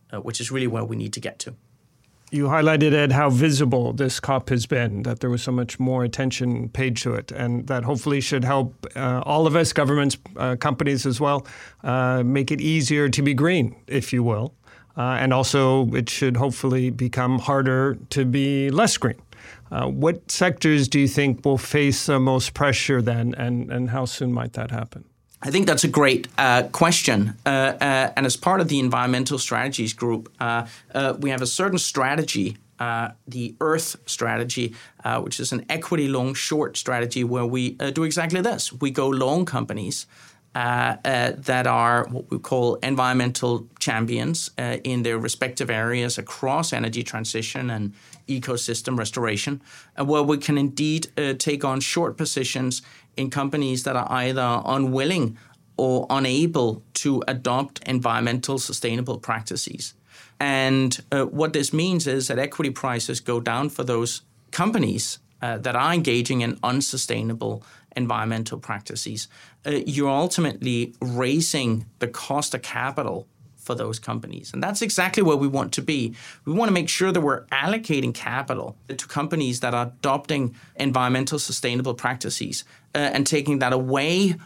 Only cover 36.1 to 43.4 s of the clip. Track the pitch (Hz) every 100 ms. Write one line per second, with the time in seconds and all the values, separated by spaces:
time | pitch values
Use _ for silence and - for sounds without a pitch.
36.1 | 135 127 127 - 151 - - - 123 120
37.1 | 127 120 123 120 127 127 - 139 143 160
38.1 | 170 165 185 220 180 - 127 143 135 135
39.1 | 127 131 165 180 123 110 98 90 - -
40.1 | - - _ _ 127 120 123 123 - 135
41.1 | 123 123 139 135 127 123 120 117 120 -
42.1 | 127 - 127 - 131 120 - 131 131 127
43.1 | 127 123 123